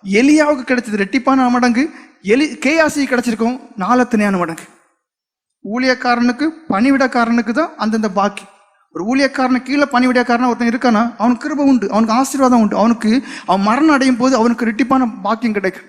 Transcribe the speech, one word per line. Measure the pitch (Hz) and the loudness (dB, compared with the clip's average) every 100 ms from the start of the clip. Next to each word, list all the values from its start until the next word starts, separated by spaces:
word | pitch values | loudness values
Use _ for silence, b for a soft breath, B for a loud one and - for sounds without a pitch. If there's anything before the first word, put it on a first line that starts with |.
| 196 | 0
எலியாவுக்கு | 202 269 302 294 294 | 2 4 4 4 0
கிடைச்சது | 247 247 - 208 196 | 0 -4 -2 -4 -2
ரெட்டிப்பான | 269 254 269 254 | -2 0 2 2
மடங்கு, | 247 247 233 311 B B B | 2 2 0 -2 B B B
எலி-, | 185 233 302 240 254 | 0 0 0 -2 -2
கேயாசிக்கு | 320 311 294 277 | 2 0 0 -2
கிடைச்சிருக்கும் | 247 240 214 226 254 - - | -2 -2 -2 -2 -4 -12 -8
நாலத்தனையான | 190 247 240 226 208 190 | 0 2 2 0 0 0
மடங்கு. | 170 160 - _ _ _ _ _ _ _ _ _ - | -2 -6 -16 _ _ _ _ _ _ _ _ _ -8
ஊழியக்காரனுக்கு, | 226 262 254 254 240 240 240 302 320 - | -4 -2 -2 0 0 0 0 -4 -6 -4
பணிவிடக்காரனுக்கு | 196 247 269 262 254 233 233 214 | 0 2 2 2 0 0 0 -2
தான் | 240 330 - | -2 -4 -4
அந்தந்த | 220 220 214 | -4 -2 -2
பாக்கி. | 190 196 202 - _ _ _ _ | -2 -2 -4 -20 _ _ _ _
ஒரு | 160 185 | -10 -4
ஊழியக்காரனை | 262 277 269 254 254 | 0 0 0 -2 -2
கீழே | 254 285 | -2 -2
பணிவிடக்காரனா | 285 247 254 247 240 233 254 | 0 0 0 0 0 0 0
ஒருத்தன் | 240 240 | 0 -2
இருக்கானா, | 233 254 214 233 - | 0 0 2 0 -2
அவனுக்கு | 226 240 | -2 -2
கிருபை | 302 294 285 | -4 0 2
உண்டு, | 254 196 | 2 2
அவனுக்கு | 208 226 | 0 0
ஆசீர்வாதம் | 220 269 285 262 247 | 0 -2 0 2 4
உண்டு, | 214 190 | 2 2
அவனுக்கு | 214 233 214 233 B B B | 0 2 0 0 B B B
அவன் | 185 | 0
மரணம் | 202 240 320 | 2 2 2
அடையும் | 277 262 247 | 2 2 2
போது | 254 254 | 2 2
அவனுக்கு | 233 233 226 | 0 0 -2
ரெட்டிப்பான | 220 254 262 254 208 | -2 0 0 0 -4
பாக்கியம் | 190 220 233 | -6 -4 -2
கிடைக்கும். | 208 196 185 | -2 -4 -6